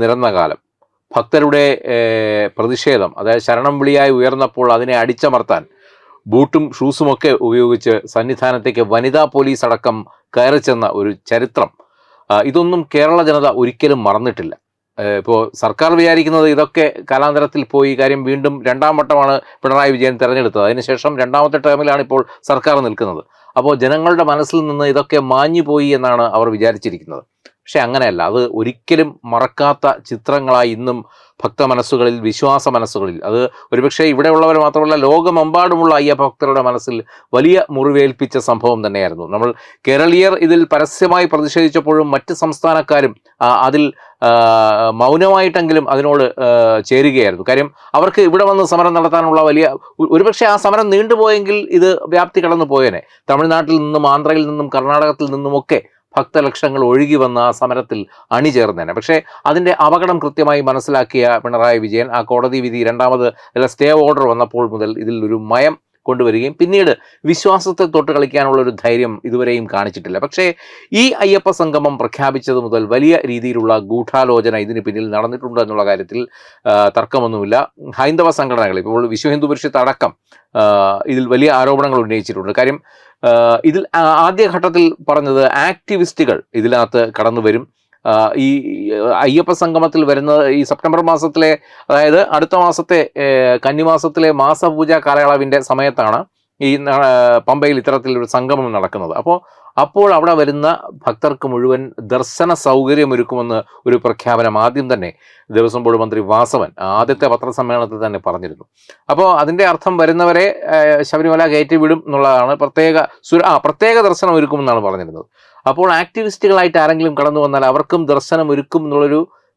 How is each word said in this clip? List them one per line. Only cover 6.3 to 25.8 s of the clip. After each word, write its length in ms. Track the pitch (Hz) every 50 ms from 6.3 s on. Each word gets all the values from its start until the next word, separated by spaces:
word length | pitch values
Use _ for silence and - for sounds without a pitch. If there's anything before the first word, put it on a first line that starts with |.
ബൂട്ടും 320 | 107 127 143 - - 160 156 139 -
ഷൂസുമൊക്കെ 540 | - 131 143 139 - 156 143 131 - - 147 123 - 123
ഉപയോഗിച്ച് 460 | 117 117 123 120 120 120 117 - 117 113 101 - 107 -
സന്നിധാനത്തേക്ക് 680 | 113 113 127 127 - 131 127 127 120 101 131 104 117 113 101 110
വനിതാ 300 | 117 127 135 131 156 151 147 -
പോലീസ് 300 | 139 135 139 135 - - 117
അടക്കം 300 | 117 113 - 123 110 110 98 - _ _ _ _ -
കയറി 260 | 120 123 135 147 147 - 139
ചെന്ന 180 | 123 117 113 101 - 101
ഒരു 100 | 101 104 98 - _ -
ചരിത്രം, 380 | - 117 127 120 - - 101 - _ _ _ _ _ _ _ _ _ _ _ -
ആ, 60 | 104 104 110 139
ഇതൊന്നും 300 | 131 170 170 175 180 170 151 - -
കേരള 240 | 147 151 156 170 175 165 156
ജനത 200 | 147 147 143 139 - 127
ഒരിക്കലും 400 | 123 123 120 - 156 143 143 123 107 101
മറന്നിട്ടില്ല. 460 | 101 107 123 123 101 - 85 78 - - _ _ _ _ _ _ _ -
ഏ, 20 | 104 104 101 98
ഇപ്പോൾ 200 | 95 117 113 110 113 110 - -
സർക്കാർ 300 | 117 110 104 - 160 165 170 170
വിചാരിക്കുന്നത് 460 | 170 165 165 165 147 156 160 160 156 156 147
ഇതൊക്കെ 320 | 143 151 - - 170 156 147 - - - -
കാലാന്തരത്തിൽ 520 | 131 135 143 147 147 147 147 147 - - - -
പോയി, 200 | - 139 139 139 135 127
കാര്യം 220 | 135 135 143 139 131 131
വീണ്ടും 260 | 139 139 135 143 143 135 117 127
രണ്ടാം 280 | 127 131 151 156 156 147
വട്ടമാണ് 340 | 143 - 147 143 139 139 139 135 - - - _
പിണറായി 300 | - 135 135 139 143 139 131
വിജയൻ 180 | 123 131 131 127 113
തെരഞ്ഞെടുത്തത്. 420 | 127 123 127 131 123 107 - 110 101 -
അതിനുശേഷം 440 | 120 127 - - 131 117 - 147 147 127
രണ്ടാമത്തെ 380 | 127 123 135 143 147 147 147 143 135
ടേമിലാണ് 360 | 151 143 143 147 147 143 143 131
ഇപ്പോൾ 160 | 123 131 131 120 - - - - -
സർക്കാർ 280 | 139 131 - 151 147 139 131
നിൽക്കുന്നത്. 360 | 113 107 - 113 98 85 76 - _ _ _ _ - - 131
അപ്പോൾ 160 | 127 147 147 123 131
ജനങ്ങളുടെ 400 | 131 151 156 160 175 180 170 160 151
മനസ്സിൽ 260 | 143 151 151 - 165 165 156 151
നിന്ന് 180 | 143 143 147 143 131
ഇതൊക്കെ 260 | 143 139 - 151 147 135 127
മാഞ്ഞു 320 | 127 135 143 156 170 170 151 147
പോയി 180 | 147 147